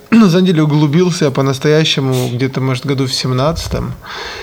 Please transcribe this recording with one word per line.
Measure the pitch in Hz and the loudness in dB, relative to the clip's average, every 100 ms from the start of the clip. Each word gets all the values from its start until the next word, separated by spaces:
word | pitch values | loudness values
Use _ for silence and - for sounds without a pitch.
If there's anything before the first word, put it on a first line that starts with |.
<clears throat> | - | -2
на | 226 208 | 2 4
самом | 175 185 | 4 2
деле, | 160 | 2
углубился | 156 147 151 151 180 165 151 | 2 2 2 2 2 2 0
по-настоящему | 131 139 131 151 151 156 - 135 127 127 | 0 0 0 2 2 2 0 0 0 -2
где-то, | 120 131 131 | -2 -4 -2
может, | 131 127 139 | -2 -2 -2
году | 135 135 | -2 -2
в | |
семнадцатом, | - 131 127 143 170 - 123 120 123 - - - - | -2 -2 0 -2 -2 -4 -6 -6 -8 -12 -14 -12 -12